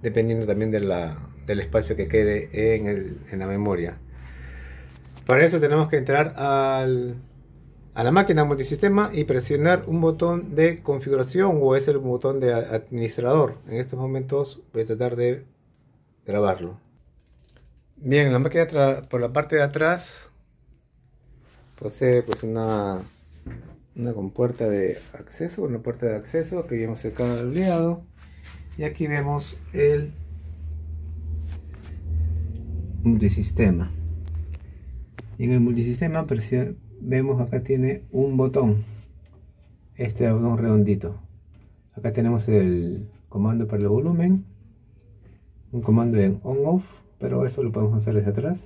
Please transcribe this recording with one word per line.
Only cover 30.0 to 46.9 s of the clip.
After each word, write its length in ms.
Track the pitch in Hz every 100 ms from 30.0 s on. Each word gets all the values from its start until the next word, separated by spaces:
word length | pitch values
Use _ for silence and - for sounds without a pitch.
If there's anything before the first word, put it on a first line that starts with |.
| 147 - - - - - - - - - - - - - - - - - - - - - - - - - - - - -
multisistema. 840 | 117 113 101 - - - 107 85 85 - - - - - - - - - - - - - - -
Y 80 | 120
en 80 |
el 80 | 123
multisistema 640 | 120 117 120 123 165 160 151
presio-, 480 | 117 - 127 127 - - -
vemos 400 | 120 131 135 127
acá 240 | 117 123
tiene 400 | - 131 131 - -
un 240 | 127 135 131
botón, 480 | 131 135 120 104 107 - - - - - - - - - - -
este 340 | 117 - 120
botón 280 | 110 117 117
redondito. 640 | 113 107 101 98 87 - - - - - - - _ -
Acá 160 | 117
tenemos 380 | 107 117 117 107
el 580 | 107 92 87 85 101 104 - -
comando 360 | 104 107 117 107
para 160 | 107
el 60 | 101
volumen, 560 | 110 160 170 180 190 - - - - _ - - - - - - - -
un 120 | 123
comando 360 | 113 110 120 110
en 220 | 98 95
on-off, 580 | - 135 147 180 185